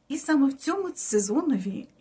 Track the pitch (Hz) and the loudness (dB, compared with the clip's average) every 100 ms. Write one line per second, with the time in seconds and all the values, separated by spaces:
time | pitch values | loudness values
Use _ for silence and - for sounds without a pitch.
0 | - 294 - 302 269 269 - 392 359 - | -10 -6 2 4 4 2 -2 -2 -4 -4
1 | - 214 202 247 339 208 190 190 - _ | 0 2 2 0 2 0 -2 -8 -12 _